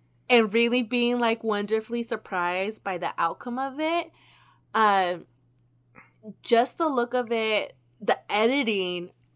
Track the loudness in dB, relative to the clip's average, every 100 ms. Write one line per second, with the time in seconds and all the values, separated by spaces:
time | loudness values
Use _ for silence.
0 | _ _ 2 4 4 4 4 2 0 0
1 | 2 2 0 0 -2 -2 0 -2 -2 -4
2 | -4 -6 -4 -4 -2 -2 -4 -4 -6 -4
3 | -4 -2 -2 -2 -8 -6 -6 -4 -2 -2
4 | -4 _ _ _ _ _ _ 2 4 4
5 | 2 -2 -10 _ _ _ _ _ _ -20
6 | -20 _ -20 -16 2 2 2 -2 -2 0
7 | -2 -4 -2 -2 0 0 -2 -10 _ _
8 | -2 -2 -2 0 2 2 0 0 -2 -6
9 | -10 _ _